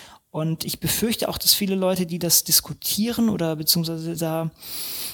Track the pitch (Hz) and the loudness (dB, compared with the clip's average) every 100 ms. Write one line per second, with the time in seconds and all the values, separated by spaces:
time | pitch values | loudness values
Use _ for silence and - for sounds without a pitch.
0 | - - _ 156 160 160 - - 170 - | -20 -20 _ -4 -2 -2 -4 -4 -2 0
1 | 226 220 - - - - 196 190 185 185 | 0 0 -2 0 2 4 2 2 2 2
2 | 170 170 170 - - - - 147 - - | 0 -2 2 2 4 2 0 -6 -4 0
3 | 226 226 226 180 165 156 156 170 165 165 | 0 4 2 2 0 0 0 2 0 -4
4 | 165 165 165 160 160 - - - - - | -4 -4 -2 -2 -4 -6 -12 -10 -8 -8
5 | - | -10